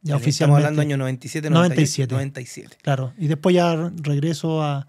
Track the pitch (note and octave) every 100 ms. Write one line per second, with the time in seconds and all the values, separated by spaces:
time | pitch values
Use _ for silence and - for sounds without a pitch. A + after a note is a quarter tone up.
0 | D#3+ C#3+ B2+ C#3+ D#3+ D3 D3 D3+ D3 C#3
1 | C3 C3 A#2+ D#3+ D#3 D#3+ F3 - D3 -
2 | C3 C3 C3+ C3+ A#2+ - - _ - C3+
3 | C3 B2+ D#3 D#3 F#3 F3+ F3 D#3+ E3+ E3+
4 | D3+ C#3+ D#3 D#3 E3 D#3 D3+ C#3